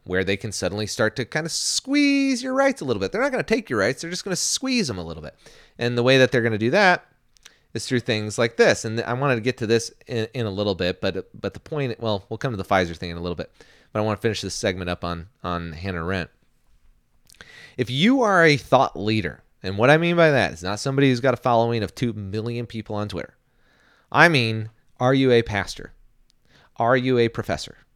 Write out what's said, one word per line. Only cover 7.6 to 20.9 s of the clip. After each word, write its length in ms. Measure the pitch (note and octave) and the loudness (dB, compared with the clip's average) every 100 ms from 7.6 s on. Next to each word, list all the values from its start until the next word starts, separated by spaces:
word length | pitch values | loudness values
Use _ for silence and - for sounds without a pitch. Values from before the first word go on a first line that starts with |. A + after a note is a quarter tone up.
| _ A2+ | _ -10
is 100 | - | -2
through 140 | B2+ | -2
things 400 | - G#2+ G#2+ G#2 | 0 -4 -4 -2
like 180 | A#2 - | -2 4
this. 280 | G#3+ A2+ A2+ | 4 4 -2
And 140 | A2+ | -6
I 120 | - | -4
wanted 220 | B2 C#3 A#2+ | -2 0 0
to 60 | |
get 160 | B2 - | -2 -4
to 100 | A2 | 0
this 240 | A#2 - _ - | 0 0 _ -8
in, 200 | A#2 A2 | -6 -6
in 140 | B2+ A2 | -6 -6
a 40 | |
little 220 | F#2+ G#2 | -2 -2
bit, 280 | F#2 F2+ - | 0 -2 -2
but, 280 | G2 F#2 - - | -4 -6 -12 -10
but 140 | G2 | -10
the 60 | - | -10
point, 400 | - D3+ C3 - | -10 -6 -6 -4
well, 260 | A#2 G2+ - | -4 -4 -6
we'll 100 | A2+ | -8
come 140 | C#3 | -6
to 40 | G2+ | -6
the 80 | - | 0
Pfizer 320 | F#2+ F2 D#2+ | 2 2 -6
thing 140 | F2 | -12
in 60 | E2+ | -8
a 40 | |
little 140 | F2 E2+ | -8 -8
bit, 160 | - _ - _ _ | -10 _ -20 _ _
but 80 | G#2+ | -4
I 20 | |
wanna 160 | G#2+ G2+ | -4 -2
finish 240 | A#2 G2+ | -4 -4
this 140 | F#2+ - | -8 -4
segment 340 | G#2 F#2 F2 | -4 -4 -6
up 140 | F2 | -6
on, 240 | F2 E2+ E2+ _ | -6 -8 -12 _
on 300 | F2+ F2 E2+ | -6 -6 -8
Hannah 300 | D#2+ F#2+ E2+ | -10 -8 -6
Arendt. 280 | E2+ F#2+ D#2 _ _ _ _ _ _ _ _ _ _ _ - - - - | -4 -4 -6 _ _ _ _ _ _ _ _ _ _ _ -20 -20 -16 -8
If 140 | B2 | -4
you 320 | C3 G#3+ C4+ | 2 4 4
are 200 | G#3+ F#3 | 4 6
a 140 | E3 C#3+ | 6 4
thought 400 | - C3 C3 D#2 | 4 2 2 -2
leader, 460 | G#2 A2 D#2+ - _ _ | 0 0 -2 -10 _ _
and 160 | F#2+ G2 | -8 2
what 140 | B2+ | 4
I 60 | D#3+ | 4
mean 180 | E3+ E3+ | 4 4
by 160 | D#3+ | 4
that 220 | C3+ E2 | 4 0
is 100 | - | -2
not 160 | F2+ G#2 | -6 -4
somebody 300 | C3+ | -2